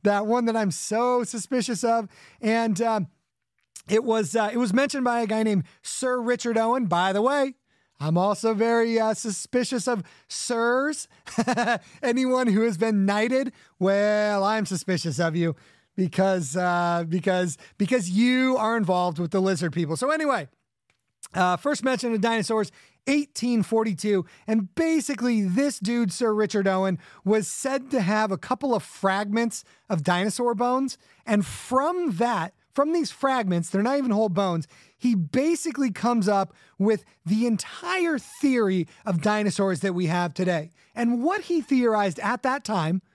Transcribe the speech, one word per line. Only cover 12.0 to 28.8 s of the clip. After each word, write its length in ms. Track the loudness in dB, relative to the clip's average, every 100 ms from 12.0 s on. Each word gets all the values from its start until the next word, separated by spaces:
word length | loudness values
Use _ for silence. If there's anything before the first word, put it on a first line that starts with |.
Anyone 460 | -2 0 2 2 2
who 140 | 2
has 160 | 2 0
been 280 | 0 2 2
knighted, 460 | 2 0 0 -2 -8 -18 -2
well, 680 | 2 2 2 2 2 0 0
I'm 200 | 0 -2
suspicious 540 | -4 -2 -2 -2 -2
of 160 | 0 0
you 180 | -2 -2 -12 _ _ -4
because, 580 | -2 2 2 2 -2 -2
uh, 480 | 0 2 2 0 -2
because, 480 | -2 0 0 0 -4 -12 -4
because 320 | 0 0 0
you 460 | 2 4 4 2 2
are 220 | 0 0
involved 420 | 0 0 0 -2
with 120 | -2
the 100 | 0
lizard 320 | 0 0 -2
people. 240 | -2 -4 -2
So 140 | -2
anyway, 360 | 0 0 -2 -4 _ _ _ _ _ _ _ -8
uh, 240 | 0 2 2
first 260 | -2 -2
mention 300 | -2 -2 -2
of 80 | 0
dinosaurs, 500 | 0 0 0 -2 -2 -8 -20 _ -2
eighteen 560 | 0 -2 -4 0 0
forty-two. 600 | 2 0 0 -2 0 0 -2 -8 -2
And 280 | -2 0 -2
basically, 680 | 0 0 -2 -2 0 0
this 380 | 0 0 0 -2
dude, 320 | -2 0 -2
Sir 200 | 0 0 0
Richard 320 | 0 0 0
Owen, 320 | 0 0 -2 -8 -6 0
was 220 | 2 0
said 420 | -4 -4 -4 -2
to 100 | 0
have 300 | 2 2 0
a 60 | -2
couple 380 | -4 -2 0
of 80 | 0